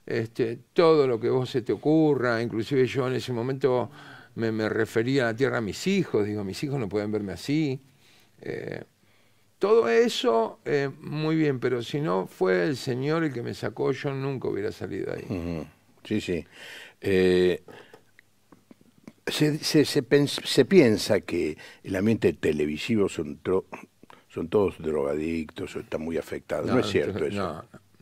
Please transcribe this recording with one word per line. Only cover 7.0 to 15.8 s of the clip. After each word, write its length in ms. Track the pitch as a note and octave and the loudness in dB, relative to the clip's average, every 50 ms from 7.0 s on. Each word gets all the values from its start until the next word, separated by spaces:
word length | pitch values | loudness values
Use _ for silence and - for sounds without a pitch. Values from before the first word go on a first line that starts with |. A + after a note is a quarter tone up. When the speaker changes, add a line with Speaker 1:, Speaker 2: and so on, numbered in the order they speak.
| G#2 G#2+ | -2 -2
Speaker 1:
verme 220 | G#2+ G#2 G2+ G2 E2+ | -2 -4 -4 -6 -8
así. 460 | E2+ - - C#3+ D#3+ D#3+ C#3 B2+ - - _ _ _ _ _ _ _ _ _ _ _ | -8 -4 -2 -2 0 0 -2 -4 -6 -8 _ _ _ _ _ _ _ _ _ _ _
Eh, 420 | - - - - - - - G1+ - - _ _ _ _ _ _ _ _ _ _ _ _ _ _ | -12 -10 -10 -8 -8 -8 -10 -10 -12 -16 _ _ _ _ _ _ _ _ _ _ _ _ _ _
todo 300 | - G3 A3 A#3 A3+ A#3 | 2 4 4 4 4 4
eso, 680 | A#3 A3+ A#3+ A3+ - - - A#3+ A3+ A3+ A3+ G#3+ - - _ | 4 4 4 4 2 0 0 2 2 2 0 0 -4 -8 _
eh, 260 | - C#3+ C#3+ C#3 C3+ C3 - | -2 0 0 0 -2 -6 -10
muy 340 | - - D3 D#3 D#3 D#3 D#3+ | -10 -8 -6 -4 -2 0 2
bien, 240 | D#3+ D#3 D3 C3+ B2 | 2 2 2 0 0
pero 240 | B2 B2 B2+ A#2+ A#2+ | -2 -2 -2 -2 -4
si 160 | - - C#3+ | -4 -4 -4
no 280 | D3 E3+ F3+ F#3+ F3+ - | -2 0 0 -2 -2 -4
fue 360 | - - F#3+ F#3 F#3 F3+ E3+ | -4 -2 0 2 2 2 2
el 140 | E3 C#3 A#2 | 0 -2 -2
Señor 480 | - C3+ A#2+ B2+ C3+ D3 D#3 E3 E3 | -4 -4 -4 -2 -2 -2 0 0 -2
el 80 | D3+ B2 | -2 -4
que 100 | A#2 A#2+ | -4 -6
me 100 | A#2 G#2+ | -8 -8
sacó, 380 | - - - A2 - C#3 C#3+ | -6 -6 -6 -4 -2 -2 -2
yo 220 | C3+ - - C#3+ C#3 | -2 -2 -4 -6 -4
nunca 340 | C3+ C3+ C#3 C#3 A#2+ - G#2 | -4 -4 -4 -4 -4 -4 -4
hubiera 240 | G2+ G2 G2+ G2+ | -4 -4 -4 -6
salido 360 | - - G2+ F#2+ G2 F#2+ - - | -6 -8 -10 -8 -6 -6 -6 -6
de 100 | F2+ - | -8 -8
ahí. 60 | - - | -8 -6
Speaker 2:
Ujú. 380 | G#2+ F2 E2 E2+ E2+ D#2 D2+ D#2 - _ | -6 -6 -4 -6 -6 -6 -8 -10 -16 _